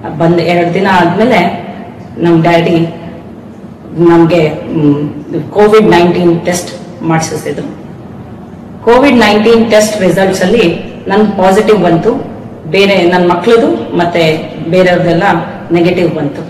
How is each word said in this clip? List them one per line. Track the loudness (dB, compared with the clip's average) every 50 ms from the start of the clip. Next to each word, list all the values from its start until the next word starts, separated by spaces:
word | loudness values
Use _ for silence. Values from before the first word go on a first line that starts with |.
| -10 -10 -4 0
ಬಂದ್ | 0 2 2 2
ಎರಡ್ | 0 0 0 0 0 0 -2
ದಿನ | -2 0 2
ಆದ್ಮೇಲೆ | 2 2 2 2 0 0 0 2 2 2 0 0 -4 -6 -12 -14 -14 -16 -16 -16 -18 -18 -18 -16 -8 -2
ನಮ್ | 0 2 2 4
ಡ್ಯಾಡಿ | 4 2 2 2 2 2 0 0 0 -2 -6 -12 -14 -14 -16 -16 -18 -18 -18 -18 -18 -18 -18 -18 -18 -18 -18 -18 -16 -12 -2 2
ನಮ್ಗೆ, | 4 4 6 4 4 4 2 2 0 0
ಮ್, | -2 -6 -8 -6 -4 0 2 2 2 0 -2 -6 -8 -10 -12 -8 -8 -8 -8 -4
ಕೋವಿಡ್ | 0 2 4 6 6 6 6 6
ನೈನ್ಟೀನ್ | 4 4 4 2 2 2 2 2 0 0 -2
ಟೆಸ್ಟ್ | -4 -4 -4 -6 -10 -14 -14 -16 -16 -14 -8
ಮಾಡ್ಸಿಸಿದ್ರು. | -4 -2 -2 -2 -2 -4 -8 -8 -8 -8 -8 -8 -10 -10 -12 -14 -16 -18 -18 -18 -18 -18 -18 -18 -18 -18 -18 -18 -18 -18 -18 -18 -18 -18 -18 -4 2
ಕೋವಿಡ್ | 4 4 6 4 4 4
ನೈನ್ಟೀನ್ | 4 4 4 2 2 4 4 4 4 4 4
test | 4 2 2 2 -2 0
results | 0 0 2 2 0 0 0 0
ಅಲ್ಲಿ | 0 0 2 2 2 0 0 -2 -8 -14 -16 -12 -6 -2
ನನ್ | 0 2 2 2
positive | 2 2 2 4 4 4 4 4 2 2
ಬಂತು, | 4 2 2 2 2 0 -2 -2 -6 -10 -14 -14 -16 -16 -16 -14 -8 -2
ಬೇರೆ | 2 2 2 4 4 2
ನನ್ | 2 2 2 4 2 2
ಮಕ್ಳದು | 2 2 2 4 4 4 4 2 0 -2 -4 -4 -2
ಮತ್ತೆ | -2 -2 0 0 0 0 0 0 -2 -6 -10 -10 -10 -4 0
ಬೇರೆಯವ್ರದೆಲ್ಲ | 2 2 4 4 2 2 0 0 0 2 2 0 0 -2 -4 -8 -12 -14 -6 -2
negative | 0 2 2 2 2 0 0 -2 -2
ಬಂತು. | -2 -6 -6 -6 -8 -12